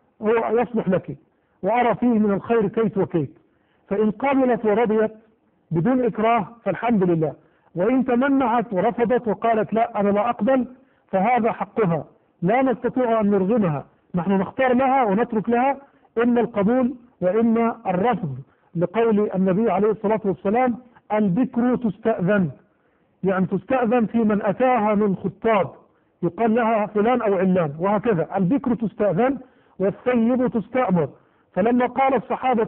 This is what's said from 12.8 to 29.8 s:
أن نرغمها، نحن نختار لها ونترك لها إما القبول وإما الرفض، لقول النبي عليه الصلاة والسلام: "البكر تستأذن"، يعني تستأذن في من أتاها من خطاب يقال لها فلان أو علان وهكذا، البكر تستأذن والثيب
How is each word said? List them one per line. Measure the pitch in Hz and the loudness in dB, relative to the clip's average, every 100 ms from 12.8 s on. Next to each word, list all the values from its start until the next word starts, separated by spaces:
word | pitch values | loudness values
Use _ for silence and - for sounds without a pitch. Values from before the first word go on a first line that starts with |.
| 240 262 247 226 | -2 -2 0 2
أن | 202 | 2
نرغمها، | 202 185 220 190 143 - _ _ 180 | 2 2 0 0 -2 -8 _ _ -4
نحن | 170 | 0
نختار | 196 190 - 262 | 0 -2 -2 0
لها | 247 262 269 | 2 2 2
ونترك | 226 190 233 220 214 | 2 0 0 -2 -2
لها | 240 269 269 - _ _ - | 0 0 -2 -10 _ _ -2
إما | 240 240 | 0 2
القبول | 220 202 196 254 247 - - - | 0 0 0 2 0 -4 -16 -4
وإما | 180 214 233 226 226 240 196 | -2 2 2 2 0 -2 -4
الرفض، | 180 233 226 156 127 - _ _ 170 | -2 0 -2 -4 -10 -14 _ _ -4
لقول | 170 220 233 208 208 185 | -2 0 2 2 0 0
النبي | 190 185 233 | 0 2 0
عليه | 185 214 | 2 0
الصلاة | 208 202 220 196 | 0 -2 -2 -2
والسلام: | 175 196 226 254 220 - _ - | -4 -2 0 0 -2 -10 _ -4
"البكر | 214 208 180 262 240 247 247 | 0 0 0 -2 0 0 0
تستأذن"، | 233 - 220 220 180 208 165 - _ _ _ _ _ _ | -2 -2 -2 -2 0 0 0 -6 _ _ _ _ _ _
يعني | 185 190 185 | -2 0 0
تستأذن | 185 - 262 233 247 214 | -4 -2 -2 0 0 0
في | 233 | 0
من | 214 208 220 | 0 0 -2
أتاها | - 254 247 208 208 | 0 0 2 2 2
من | 208 185 | 0 -2
خطاب | 196 - 226 214 147 - _ _ _ _ | -6 -4 0 0 -2 -8 _ _ _ _
يقال | 175 - 233 226 | -6 -2 0 2
لها | 226 226 208 | 0 0 -2
فلان | 208 220 254 | 0 0 0
أو | 220 190 | 0 0
علان | 190 180 156 147 | 2 2 0 -2
وهكذا، | 190 208 247 175 156 196 | -2 0 0 -2 -2 -2
البكر | 180 277 247 240 | 0 0 -2 -4
تستأذن | 208 - 208 170 254 269 - _ _ | -4 -2 -2 0 0 -2 -10 _ _
والثيب | - | -4